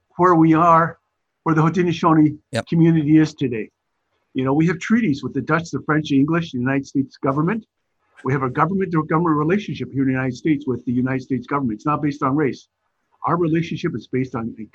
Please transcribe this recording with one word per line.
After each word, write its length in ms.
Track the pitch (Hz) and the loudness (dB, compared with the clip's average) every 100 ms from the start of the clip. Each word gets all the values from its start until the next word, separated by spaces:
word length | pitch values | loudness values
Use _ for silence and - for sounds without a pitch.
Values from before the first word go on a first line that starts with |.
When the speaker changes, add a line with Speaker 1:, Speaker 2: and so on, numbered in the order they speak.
| _ - | _ 0
Speaker 1:
where 180 | 180 170 | 4 6
we 180 | 160 | 6
are, 440 | 160 175 165 165 - _ _ _ _ | 6 6 4 2 -4 _ _ _ _
where 100 | - 156 | -2 2
the 60 | |
Haudenosaunee 760 | 160 170 175 165 180 165 151 147 _ | 2 2 -2 2 2 4 4 0 _
Speaker 2:
Yep. 140 | 113 - | -6 -2
Speaker 1:
community 500 | 170 165 165 143 156 | 2 4 4 4 4
is 160 | 156 | 4
today. 360 | - 135 117 104 _ _ _ _ _ _ | 0 -4 -4 -8 _ _ _ _ _ _
You 120 | 135 131 | -4 0
know, 80 | |
we 120 | 139 165 | 2 2
have 120 | 185 | 0
treaties 440 | - 226 220 139 | 0 0 2 -2
with 100 | 127 | -4
the 80 | 139 | -8
Dutch, 300 | 110 160 165 | -2 -2 -2
the 100 | 135 | -8
French, 260 | - 151 147 | -2 -2 0
the 80 | 139 | 0
English, 360 | 143 170 165 | 2 0 -4
the 40 | 123 | -6
United 280 | 123 139 135 | -4 -4 -4
States 300 | 139 131 - | -4 -4 -4
government. 480 | 147 135 160 220 - _ _ _ _ _ | -4 -2 -2 -2 -8 _ _ _ _ _
We 80 | 131 | -4
have 120 | 139 | -2
a 60 | 131 | -2
government-to-government 840 | 139 165 196 190 170 151 160 175 151 | -2 -2 -2 -2 -2 0 0 0 0
relationship 560 | 151 202 - 139 123 | 0 -2 -4 -8 -6
here 120 | 131 | -2
in 40 | 135 | -2
the 60 | |
United 220 | 131 131 123 | -2 -4 -4
States 280 | 165 147 131 | -2 -2 -2
with 180 | 120 - | -6 -2
the 80 | |
United 300 | 123 127 131 | -2 -2 -4
States 220 | 127 127 123 | -4 -6 -4
government. 320 | 143 131 107 | -4 -4 -4
It's 60 | 151 | -4
not 160 | 147 | -2
based 220 | 147 139 | -2 -2
on 100 | 139 | -2
race. 360 | 139 143 104 _ _ _ _ _ _ 127 | 0 -2 -4 _ _ _ _ _ _ -4
Our 100 | 170 | -2
relationship 580 | 165 160 165 - 170 | 0 -2 -2 -4 -6
is 140 | 131 - | -6 -6
based 280 | 127 127 127 | -4 -4 -6
on 200 | 113 113 | -8 -10
a 60 | 107 | -12